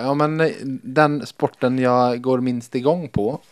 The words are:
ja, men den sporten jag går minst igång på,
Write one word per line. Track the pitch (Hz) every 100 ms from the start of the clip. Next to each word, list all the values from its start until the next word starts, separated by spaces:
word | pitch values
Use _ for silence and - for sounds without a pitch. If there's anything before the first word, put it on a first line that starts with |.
ja, | 123
men | 143 151 156 160 - 135 131
den | - 135 151 147 -
sporten | - 139 - 127 127
jag | 127 123 123 123
går | 127 127
minst | 127 120 117
igång | 131 131 175 160
på, | - 104 147 _